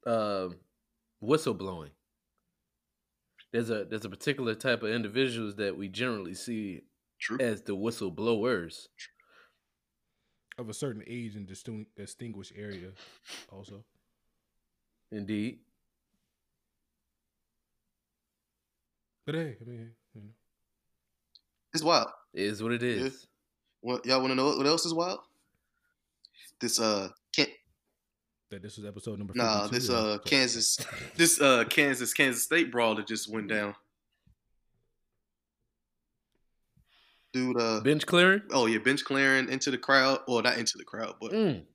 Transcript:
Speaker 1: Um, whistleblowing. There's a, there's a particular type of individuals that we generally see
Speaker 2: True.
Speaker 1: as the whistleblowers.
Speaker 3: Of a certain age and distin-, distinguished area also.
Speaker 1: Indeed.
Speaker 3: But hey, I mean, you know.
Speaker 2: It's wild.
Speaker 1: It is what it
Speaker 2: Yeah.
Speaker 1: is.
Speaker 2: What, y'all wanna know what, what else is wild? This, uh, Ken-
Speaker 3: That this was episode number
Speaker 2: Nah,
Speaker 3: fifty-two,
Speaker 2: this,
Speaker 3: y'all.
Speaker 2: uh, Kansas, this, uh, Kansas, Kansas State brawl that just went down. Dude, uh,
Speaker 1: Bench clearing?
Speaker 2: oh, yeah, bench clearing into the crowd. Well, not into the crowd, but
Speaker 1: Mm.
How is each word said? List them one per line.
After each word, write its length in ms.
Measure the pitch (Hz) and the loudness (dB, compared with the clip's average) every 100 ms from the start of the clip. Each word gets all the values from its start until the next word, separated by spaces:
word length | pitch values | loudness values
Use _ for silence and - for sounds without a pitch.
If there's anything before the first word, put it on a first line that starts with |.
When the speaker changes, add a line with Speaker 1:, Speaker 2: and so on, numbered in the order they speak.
| - | 0
Speaker 1:
Um, 500 | 113 107 98 92 87 _ _ _ _ _ _ | 0 0 -2 -4 -8 _ _ _ _ _ _
whistleblowing. 640 | 104 151 151 98 95 90 76 _ _ _ _ _ _ _ _ _ _ _ _ _ _ _ - | 0 0 0 -4 -6 -10 -14 _ _ _ _ _ _ _ _ _ _ _ _ _ _ _ -6
There's 180 | 117 113 | -4 -2
a, 140 | 110 98 | -4 -4
there's 200 | 107 107 | -6 -8
a 40 | |
particular 460 | 92 - 139 120 110 | -8 -4 -2 -2 -2
type 260 | 135 117 | 0 0
of 60 | 110 | 0
individuals 640 | 113 107 110 135 117 107 101 | -4 -2 0 0 -2 -8 -4
that 180 | 101 80 | -4 -4
we 100 | 98 | -8
generally 460 | 95 127 110 92 | -4 -4 -4 -8
see 480 | 95 - 113 104 85 - _ _ _ | -10 -8 -6 -6 -10 -16 _ _ _
Speaker 2:
True. 180 | - 117 | -8 -2
Speaker 1:
as 240 | 123 104 | -2 -2
the 120 | - 98 | -4 -4
whistleblowers. 1120 | 107 117 101 82 110 113 117 113 82 - - _ - _ _ _ _ _ _ _ _ _ _ _ _ _ _ - | -2 -4 -6 -4 -2 0 0 -2 -4 -12 -20 _ -20 _ _ _ _ _ _ _ _ _ _ _ _ _ _ -14
Speaker 3:
Of 100 | 113 | -10
a 40 | |
certain 300 | 107 143 107 - | -6 -6 -6 -10
age 280 | 123 117 104 | -10 -10 -10
and 120 | 98 | -12
distin-, 380 | 95 - 110 107 - | -14 -12 -12 -12 -16
distinguished 580 | 98 - 120 104 92 - | -16 -14 -12 -12 -14 -14
area 320 | 104 95 90 95 - - - - - | -12 -12 -14 -18 -20 -20 -20 -20 -18
also. 320 | 98 98 101 - _ _ _ _ _ _ _ _ _ _ _ _ | -20 -18 -20 -20 _ _ _ _ _ _ _ _ _ _ _ _
Speaker 1:
Indeed. 480 | 107 101 107 107 - _ _ _ _ _ _ _ _ _ _ _ _ _ _ _ _ _ _ _ _ _ _ _ _ _ _ _ _ _ _ _ _ _ _ _ _ - | -10 -6 -4 -4 -8 _ _ _ _ _ _ _ _ _ _ _ _ _ _ _ _ _ _ _ _ _ _ _ _ _ _ _ _ _ _ _ _ _ _ _ _ -8
Speaker 3:
But 100 | 156 | -6
hey, 220 | 160 101 | -6 -10
I 20 | 113 | -16
mean, 220 | 120 117 113 _ 113 | -16 -16 -20 _ -20
you 60 | |
know. 60 | 104 110 _ _ _ _ _ _ _ _ _ _ _ _ _ | -20 -20 _ _ _ _ _ _ _ _ _ _ _ _ _
Speaker 2:
It's 100 | 165 | -2
wild. 240 | 151 160 113 - _ | 4 4 4 -6 _
Speaker 1:
It 100 | - | -4
is 200 | 101 104 | -4 -2
what 80 | 113 | -2
it 80 | 120 | -2
Speaker 2:
Yeah. 240 | 120 110 131 | -2 -2 -4
Speaker 1:
is. 220 | - - _ _ _ _ _ | -8 -20 _ _ _ _ _
Speaker 2:
What, 240 | 117 123 120 | -6 -6 2
y'all 160 | 131 | 2
wanna 140 | 131 131 | 2 2
know 120 | 139 | 2
what, 100 | - | 2
what 100 | 135 | 2
else 180 | 165 170 | 2 0
is 80 | |
wild? 260 | 165 175 - - _ _ _ _ _ _ _ _ _ _ _ - _ | -2 -2 -4 -12 _ _ _ _ _ _ _ _ _ _ _ -20 _
This, 200 | 120 - | -2 0
uh, 300 | 113 104 95 - _ | 2 2 -2 -12 _
Ken- 140 | - 139 - _ _ _ _ _ _ _ _ _ | 0 0 -2 _ _ _ _ _ _ _ _ _
Speaker 3:
That 120 | 101 | -16
this 140 | 98 107 | -14 -14
was 80 | 101 | -14
episode 320 | 101 117 104 | -12 -10 -8
number 140 | 101 101 | -8 -2
Speaker 2:
Nah, 260 | 117 107 104 | 2 2 2
Speaker 3:
fifty-two, 60 | 123 | 0
Speaker 2:
this, 80 | 120 | 2
Speaker 3:
y'all. 220 | 120 110 | 2 2
Speaker 2:
uh, 40 | 104 | -2
Kansas, 680 | - 143 127 117 107 - - - - - | 2 4 4 2 0 0 -4 -10 -12 4
this, 240 | 165 - | 6 8
uh, 240 | 143 127 117 | 8 8 6
Kansas, 480 | - 143 131 123 | 4 4 2 -2
Kansas 300 | - 139 117 | 4 4 4
State 280 | - 165 147 | 2 2 2
brawl 240 | 120 113 107 | 4 2 2
that 120 | 101 | -2
just 240 | 110 - | -6 -4
went 160 | 110 104 | -6 -2
down. 280 | 110 104 101 _ _ _ _ _ _ _ _ _ _ _ _ _ _ _ _ _ _ _ _ _ _ _ _ _ _ _ _ _ _ _ _ _ _ _ | 0 -2 -6 _ _ _ _ _ _ _ _ _ _ _ _ _ _ _ _ _ _ _ _ _ _ _ _ _ _ _ _ _ _ _ _ _ _ _
Dude, 300 | 131 127 120 | -2 0 2
uh, 180 | 113 110 | 2 2
Speaker 1:
Bench 260 | 110 151 - | 2 2 4
clearing? 340 | 175 180 196 208 | 6 6 6 2
Speaker 2:
oh, 160 | 135 117 | 2 4
yeah, 140 | 110 | 4
bench 260 | 113 143 - | 2 0 0
clearing 440 | 135 135 135 127 | 2 4 4 2
into 200 | 131 - | -2 -2
the 80 | 127 | -4
crowd. 420 | - 135 131 135 - | 4 6 6 2 2
Well, 140 | 120 | 2
not 160 | 117 117 | 2 2
into 220 | 113 - | -2 -4
the 40 | |
crowd, 320 | 95 107 110 - | -10 -8 -8 -8
but 100 | 113 | -4
Speaker 1:
Mm. 320 | 208 208 113 76 | 0 0 0 -8